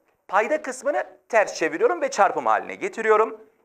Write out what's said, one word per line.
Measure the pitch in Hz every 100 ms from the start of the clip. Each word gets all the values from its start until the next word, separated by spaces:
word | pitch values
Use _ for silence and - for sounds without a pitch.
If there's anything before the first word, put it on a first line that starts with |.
| _ _ -
Payda | 196 233 302
kısmını | 277 - 285 339 - - _
ters | 226 185
çeviriyorum | - 214 156 226 349
ve | 277
çarpım | 220 190 156 113
haline | 104 92
getiriyorum. | 98 185 226 220 214 220 - - _